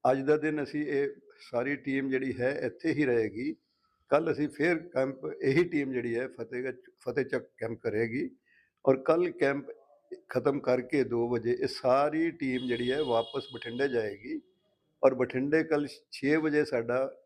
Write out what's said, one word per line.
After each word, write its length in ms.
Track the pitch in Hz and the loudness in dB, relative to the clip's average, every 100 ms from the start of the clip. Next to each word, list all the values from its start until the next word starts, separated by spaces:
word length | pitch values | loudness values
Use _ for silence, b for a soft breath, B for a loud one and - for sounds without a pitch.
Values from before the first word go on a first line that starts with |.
ਅੱਜ 160 | 127 135 | 2 2
ਦਾ 160 | 135 151 | 2 2
ਦਿਨ 260 | 156 151 | 2 -2
ਅਸੀਂ 220 | 135 151 151 | -4 -6 -2
ਇਹ 220 | 139 143 139 _ - | -2 -2 -6 _ -20
ਸਾਰੀ 340 | - 120 131 143 | -6 -4 -2 -4
ਟੀਮ 340 | 139 135 135 | -2 -2 0
ਜਿਹੜੀ 240 | 131 135 123 | -2 -2 -2
ਹੈ 100 | 123 143 120 | -2 0 -4
ਇੱਥੇ 260 | - 165 | -2 -2
ਹੀ 120 | 147 | 2
ਰਹੇਗੀ। 500 | 143 120 107 101 139 160 _ _ _ _ _ | 2 2 0 -4 -6 -8 _ _ _ _ _
ਕੱਲ੍ਹ 220 | 143 165 | 2 2
ਅਸੀਂ 160 | 135 147 | -2 -2
ਫਿਰ 300 | - 156 165 165 | 2 2 2 -2
ਕੈਂਪ 360 | 131 135 135 151 | -2 -2 -4 -10
ਇਹੀ 320 | - 135 139 | -2 2 2
ਟੀਮ 280 | 175 156 135 | 2 0 -2
ਜਿਹੜੀ 220 | 127 117 | -2 -2
ਹੈ 120 | 117 131 | -2 -4
ਫਤਿਹਗੜ੍ਹ, 480 | - 113 123 131 127 - _ | -8 -8 -6 -6 -8 -18 _
ਫਤਿਹ 240 | 127 139 | -4 -2
ਚੱਕ 240 | 131 127 - _ | -2 -4 -6 _
ਕੈਂਪ 200 | 113 113 | -6 -4
ਕਰੇਗੀ 480 | 117 104 117 123 262 - b b b _ | -2 0 0 0 -4 -8 b b b _
ਔਰ 120 | - 131 | 4 4
ਕੱਲ੍ਹ 300 | 131 160 175 - | 4 4 2 2
ਕੈਂਪ 320 | 143 143 143 - _ _ _ - _ | 2 2 -6 -18 _ _ _ -18 _
ਖਤਮ 320 | 131 127 139 | 0 0 0
ਕਰਕੇ 420 | 127 127 123 147 | 2 0 2 0
ਦੋ 240 | 123 117 120 | 0 0 0
ਵਜੇ 220 | 120 113 | 0 0
ਇਹ 160 | 123 131 | 0 -2
ਸਾਰੀ 600 | - 127 135 147 156 165 | -2 2 4 2 0 -2
ਟੀਮ 340 | - 135 127 123 | -2 -2 -2 -2
ਜਿਹੜੀ 240 | 120 123 | -2 0
ਹੈ 80 | 143 | 0
ਵਾਪਸ 440 | 123 113 117 139 - | 2 2 0 -6 -8
ਬਠਿੰਡੇ 340 | 117 117 120 143 | -12 -10 -2 0
ਜਾਏਗੀ 520 | 120 107 98 117 311 _ _ _ _ _ _ | 0 -2 -6 -10 -10 _ _ _ _ _ _
ਔਰ 120 | 131 | 2
ਬਠਿੰਡੇ 480 | 123 127 127 139 160 | 4 -2 -2 0 0
ਕੱਲ੍ਹ 240 | 160 151 147 - _ | 2 0 -2 -10 _
ਛੇ 240 | - 135 156 | -4 2 2
ਵਜੇ 260 | 156 147 | 2 0
ਸਾਡਾ 360 | 147 123 117 123 135 - | 0 -2 0 0 -2 -6